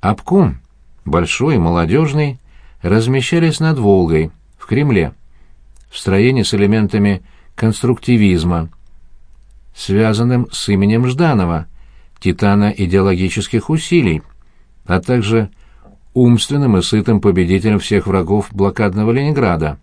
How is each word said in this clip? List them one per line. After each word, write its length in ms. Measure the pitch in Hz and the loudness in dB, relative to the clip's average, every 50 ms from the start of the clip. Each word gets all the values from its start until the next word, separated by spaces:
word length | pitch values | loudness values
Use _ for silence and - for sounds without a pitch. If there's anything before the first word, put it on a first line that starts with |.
Обком, 600 | - - 208 - - - 175 196 180 104 67 64 - _ _ _ - - - - - | -2 -2 -4 -4 -4 -2 2 2 2 2 0 -6 -14 _ _ _ -20 -20 -20 -16 -8
большой 500 | - 71 85 87 82 - - 120 151 156 | -2 -2 0 0 0 -2 -2 -2 0 0
и 40 | 113 | 2
молодёжный, 800 | 82 82 85 85 85 80 92 135 160 147 139 151 151 143 131 - _ - - - - - - - | 2 2 2 0 0 0 2 0 0 0 0 -2 -2 -2 -4 -8 _ -20 -20 -20 -20 -20 -20 -8
размещались 800 | - 87 95 113 113 123 131 135 123 - - 170 165 165 151 - | -4 0 0 2 2 0 0 -2 -2 0 0 0 0 0 0 0
над 180 | 160 160 160 135 | 0 0 0 0
Волгой, 540 | 113 104 98 95 90 80 82 78 80 82 - - _ _ _ _ | 2 4 4 4 4 2 2 0 0 -2 -6 -16 _ _ _ _
в 80 | - | -8
Кремле, 460 | - 110 127 147 147 117 98 80 67 - - - - - - - - - - - - - - - _ | -4 -2 0 0 2 2 0 0 -2 -6 -14 -20 -20 -20 -20 -20 -20 -20 -20 -20 -20 -20 -20 -20 _
в 100 | - - | -18 -10
строении 440 | - - 95 95 104 123 131 127 101 | -4 -2 0 2 2 2 2 0 -2
с 100 | - - | -2 0
элементами 720 | 101 101 101 104 110 107 98 - 107 101 101 101 92 - - - - - - - | 0 0 2 2 0 0 0 0 0 0 0 0 -2 -6 -14 -20 -20 -20 -20 -8
конструктивизма, 1160 | - - 113 107 - - 127 127 - - - 123 113 104 98 92 85 80 87 87 85 82 82 - - - - - - - - - - - - - - - - - - - - - | -2 -2 -2 -2 0 -2 -2 -2 -2 0 0 2 4 4 4 2 2 0 0 -2 -2 -4 -6 -12 -20 -20 -20 -20 -20 -20 -20 -20 -20 -20 -20 -20 -20 -20 -20 -20 -20 -20 -20 -20
связанным 760 | - - - 98 104 110 110 107 107 117 123 127 123 123 - | -16 -6 -2 0 0 2 2 0 0 0 0 0 0 -2 -4
с 180 | - - - - | -6 -10 -4 -2
именем 380 | 104 95 98 101 110 113 123 | 0 2 2 2 2 2 0
Жданова, 600 | 123 127 135 170 165 143 107 92 85 85 80 82 - - - - - - - - - - - - | -2 0 0 0 0 2 0 0 -2 -2 -4 -6 -10 -16 -20 -20 -20 -20 -20 -20 -20 -20 -8 -4
титана 500 | 95 87 - - 101 98 101 104 104 107 | -4 -4 0 0 2 2 2 2 0 0
идеологических 920 | - 101 85 90 98 95 98 95 87 95 92 - 110 98 - - 113 - - | -2 -4 0 0 2 2 2 0 0 -2 -2 -2 -6 -6 -4 -4 -4 -2 -2
усилий, 540 | 156 160 - - 175 170 135 95 80 76 - - - - - - _ _ - _ _ - - | -4 -4 -2 0 0 0 2 2 -2 -2 -6 -12 -20 -20 -20 -20 _ _ -20 _ _ -20 -6
а 140 | - 90 92 | -4 -4 -4
также 500 | - - 123 123 107 101 113 113 110 101 - - - - _ - - - - - - - - | 0 0 -2 0 0 0 0 0 -2 -2 -8 -18 -20 -20 _ -20 -20 -20 -20 -20 -20 -8 0
умственным 640 | 127 127 120 120 110 - - 143 143 143 127 107 | 2 4 4 4 2 2 -2 -2 0 2 2 2
и 60 | 92 87 | 2 2
сытым 380 | - - 107 98 - 113 101 | 0 0 -2 0 2 0 2
победителем 600 | 87 104 92 90 92 85 92 98 90 110 107 98 | 2 2 2 2 0 0 0 0 0 0 0 0
всех 260 | - - 107 101 92 | -2 0 -2 -2 0
врагов 420 | 101 92 95 90 85 98 104 98 - - | 0 -2 -2 0 0 -2 -2 -2 -4 -4
блокадного 580 | 101 98 101 101 - 110 101 90 104 107 113 | -2 -2 -2 0 -2 -2 -2 0 -2 0 0
Ленинграда. 680 | 117 131 139 147 156 143 123 98 87 80 78 76 71 - | 0 0 0 0 0 0 0 0 0 -2 -2 -4 -6 -10